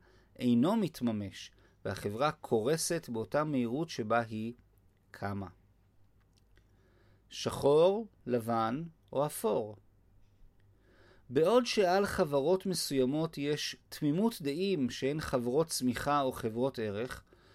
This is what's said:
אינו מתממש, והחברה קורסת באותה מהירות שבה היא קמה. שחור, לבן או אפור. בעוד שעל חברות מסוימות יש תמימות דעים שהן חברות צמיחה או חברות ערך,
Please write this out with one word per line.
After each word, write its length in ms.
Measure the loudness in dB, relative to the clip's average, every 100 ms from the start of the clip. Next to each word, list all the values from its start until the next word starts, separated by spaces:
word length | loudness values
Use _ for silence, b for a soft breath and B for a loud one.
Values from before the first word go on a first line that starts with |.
| b b b -2
אינו 360 | 2 4 6 4
מתממש, 760 | 0 -2 -2 -2 -6 -10 -16 b b b -6
והחברה 460 | -4 -4 0 -2
קורסת 760 | -2 -2 0 2 0 0 -4 -4
באותה 340 | -6 -2 -2
מהירות 460 | 0 0 0 -2 -4
שבה 300 | -4 0 0
היא 340 | 0 -4 -8 -10 -18 _ _ _ _
קמה. 360 | -10 -6 -6 -8 -14 _ _ _ _ -20 _ _ _ _ _ b b b b b b b
שחור, 760 | -8 -6 0 4 6 6 4 -4 _ -4
לבן 580 | -2 0 0 0 -2 -8 -14 -8
או 140 | -2 -2
אפור. 500 | -2 -2 -2 -2 -10 _ _ _ -20 -20 _ -20 _ -20 b b b b b b
בעוד 360 | 2 4 4 4
שעל 400 | 2 4 4 2
חברות 600 | 0 2 2 2 2 0
מסוימות 720 | -4 -2 2 2 2 -2 -2
יש 380 | -2 -2 -4 -8 -14
תמימות 520 | -4 0 2 0 0
דעים 480 | -4 -2 0 0 0
שהן 300 | -2 -2 -2
חברות 480 | -2 -2 0 0 0
צמיחה 540 | 0 0 0 0 0
או 100 | 0
חברות 480 | -2 -4 0 -2 -2
ערך, 440 | -4 -4 -6 -10 -18 b b